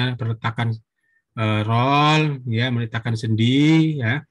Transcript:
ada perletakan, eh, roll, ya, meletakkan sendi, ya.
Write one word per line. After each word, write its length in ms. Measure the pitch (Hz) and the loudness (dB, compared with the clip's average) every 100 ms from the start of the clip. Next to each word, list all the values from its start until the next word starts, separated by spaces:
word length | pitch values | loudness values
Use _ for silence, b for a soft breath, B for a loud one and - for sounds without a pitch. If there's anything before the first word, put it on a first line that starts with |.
| 127 | -2
ada 80 | |
perletakan, 560 | 120 117 113 120 113 117 113 _ _ _ _ _ | -4 -6 -6 -6 -4 -4 -6 _ _ _ _ _
eh, 280 | - 110 107 107 | -4 -2 -2 0
roll, 800 | 117 131 143 147 156 156 135 127 | 0 2 2 4 2 0 -2 -4
ya, 240 | 113 127 | -2 -2
meletakkan 480 | 120 113 113 117 113 | -2 -4 -6 -4 -4
sendi, 800 | 113 110 117 135 151 160 156 151 | -2 0 2 4 4 4 2 0
ya. 240 | 113 143 - | -2 -4 -6